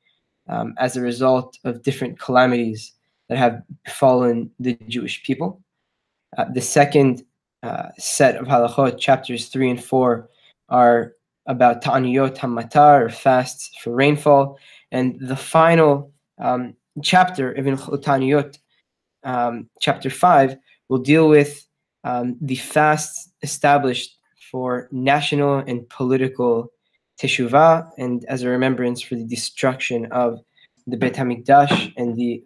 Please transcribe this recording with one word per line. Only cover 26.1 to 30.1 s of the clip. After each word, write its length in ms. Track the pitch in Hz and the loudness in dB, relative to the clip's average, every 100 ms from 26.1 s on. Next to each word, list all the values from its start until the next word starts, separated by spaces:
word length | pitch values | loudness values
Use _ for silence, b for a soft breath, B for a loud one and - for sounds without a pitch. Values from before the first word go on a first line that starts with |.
| 131 131 131 123 117 117 _ _ _ _ - | 0 -2 -2 0 0 -4 _ _ _ _ -8
teshuvah, 680 | 135 - 120 139 165 165 165 - | -4 -2 2 4 6 4 -2 -10
and 260 | 127 120 - | -6 -6 -6
as 160 | 131 | -6
a 60 | 123 | -2
remembrance 540 | 127 131 123 123 120 | 0 0 0 -4 -6
for 120 | - | -8
the 100 | 120 | -10
destruction 840 | 113 120 - - 135 131 - 120 | -8 -8 -10 -4 -4 -2 -6 -6
of 340 | 113 | -4